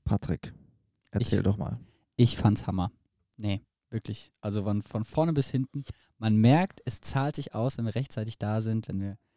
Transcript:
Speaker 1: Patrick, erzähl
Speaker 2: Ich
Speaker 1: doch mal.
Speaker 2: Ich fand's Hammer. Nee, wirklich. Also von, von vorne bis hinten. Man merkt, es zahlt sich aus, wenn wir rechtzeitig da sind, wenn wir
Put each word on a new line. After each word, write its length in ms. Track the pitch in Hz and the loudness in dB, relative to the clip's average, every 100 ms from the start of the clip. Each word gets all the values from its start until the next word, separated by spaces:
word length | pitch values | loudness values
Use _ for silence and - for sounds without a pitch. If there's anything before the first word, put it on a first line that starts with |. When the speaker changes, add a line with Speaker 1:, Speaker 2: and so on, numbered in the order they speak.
Speaker 1:
Patrick, 480 | - 104 - 85 - - - _ _ _ _ | -2 0 0 -6 -6 -18 -20 _ _ _ _
erzähl 260 | 104 117 101 | -2 0 2
Speaker 2:
Ich 60 | |
Speaker 1:
doch 120 | 98 101 | 2 0
mal. 220 | - - - _ _ - | -2 -6 -10 _ _ 2
Speaker 2:
Ich 200 | 120 - | 2 4
fand's 300 | 107 104 - | 2 2 0
Hammer. 240 | 95 90 - _ _ _ - | -2 -2 -4 _ _ _ -8
Nee, 240 | 104 98 - _ _ | -4 -4 -6 _ _
wirklich. 420 | 113 - 104 - _ | -8 -8 -10 -12 _
Also 240 | 107 104 | -6 -4
von, 180 | 101 104 | -2 -4
von 220 | - 110 | -4 -6
vorne 280 | 113 - 165 | -4 0 0
bis 160 | 151 - | 0 0
hinten. 360 | 131 131 143 - - _ _ | -2 -4 -6 -12 -16 _ _
Man 180 | 110 107 | 2 6
merkt, 440 | 117 151 190 - | 8 6 4 -4
es 160 | - - | -10 -6
zahlt 340 | - 139 139 143 | -2 -2 -2 -4
sich 180 | - | -6
aus, 240 | 107 127 - | -2 -2 -2
wenn 60 | |
wir 100 | 113 | -2
rechtzeitig 440 | 127 135 - 107 - | -2 -4 -6 -6 -4
da 220 | 104 110 | -2 0
sind, 280 | 110 110 - | 0 -2 -2
wenn 120 | 98 | -4
wir 160 | 98 98 _ | -4 -8 _